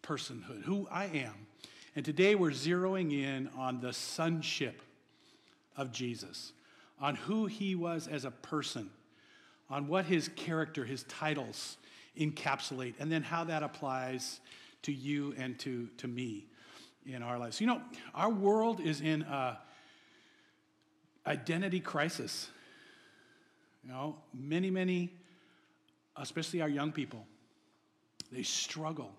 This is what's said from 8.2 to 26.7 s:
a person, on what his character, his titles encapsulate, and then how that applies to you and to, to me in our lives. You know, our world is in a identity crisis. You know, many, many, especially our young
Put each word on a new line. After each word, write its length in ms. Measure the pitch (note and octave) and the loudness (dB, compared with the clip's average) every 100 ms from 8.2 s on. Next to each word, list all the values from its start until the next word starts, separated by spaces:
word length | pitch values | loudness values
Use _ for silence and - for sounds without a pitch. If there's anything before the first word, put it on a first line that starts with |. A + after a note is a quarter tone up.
| B2+ | -4
a 40 | |
person, 600 | A#2 - D#3 - - G2 - _ _ - - - - _ | -8 -4 -2 -2 -4 -8 -12 _ _ -20 -20 -20 -20 _
on 180 | C3+ C#3+ | -4 2
what 160 | F3+ | 2
his 240 | E3+ F3 - - | 4 2 2 -6
character, 480 | - D#3+ D#3 D3+ | -2 0 0 -2
his 200 | A#2+ C3 | -4 -4
titles 760 | - - D#3 C#3+ A#2 A2 - - - - - - | -8 -2 0 0 -4 -8 -10 -12 -18 -20 -20 0
encapsulate, 760 | D3+ D3 D3 C3+ - C3 B2+ A2+ | 0 2 2 2 0 -4 -6 -4
and 120 | D3 | 0
then 120 | D#3+ | 0
how 220 | C3+ E3 | 2 -2
that 180 | E3 D#3 | 0 0
applies 800 | D3 - C#3 C3 B2+ B2+ B2+ - - - - - | -2 -4 -2 0 -2 -4 -6 -10 -14 -20 -20 -10
to 100 | - | -4
you 420 | C#3 C3+ D3 C#3+ B2 | -4 0 0 -2 -4
and 200 | B2+ B2 | -6 -4
to, 280 | C#3 B2 A#2+ A#2 | -4 -4 -6 -8
to 100 | B2+ | -6
me 400 | A#2+ B2+ G#2 G#2 - - - - _ C3+ | -4 -4 -6 -10 -20 -20 -20 -20 _ -12
in 160 | B2+ | -8
our 160 | A#2+ B2 | -4 -2
lives. 220 | A#2+ A2 | -4 2
You 60 | A3+ | 4
know, 120 | B3 - - - | 2 0 -14 -10
our 160 | - G3+ | 2 2
world 500 | G#3+ G3 G#3+ A3+ A3 | 6 8 8 6 4
is 200 | D#3+ D3 | 2 2
in 220 | D#3 D#3 | 4 2
a 360 | D3+ C#3 C3 A2+ - - - - - - - - _ _ _ _ _ _ _ _ - | 2 0 0 -2 -12 -20 -20 -20 -20 -20 -20 -20 _ _ _ _ _ _ _ _ -2
identity 540 | D3 D#3 E3 F#3+ F3+ | -2 2 0 2 0
crisis. 680 | - D#3 D#3 - A2 - - - - - - - - - - - _ _ _ _ | 0 2 2 0 -4 -6 -8 -12 -20 -20 -20 -20 -20 -20 -20 -20 _ _ _ _
You 80 | B2 | -12
know, 240 | B2+ D3 - - | -6 -4 -6 -12
many, 360 | - C#3 D#3+ F#3+ | -10 0 2 4
many, 420 | F#3 F#3 F3+ F3 - - - - - _ _ _ _ _ - | 4 4 4 0 -6 -20 -20 -20 -20 _ _ _ _ _ -12
especially 440 | C#3+ - D#3+ F3 | -6 -4 -2 0
our 80 | |
young 240 | D#3 | 2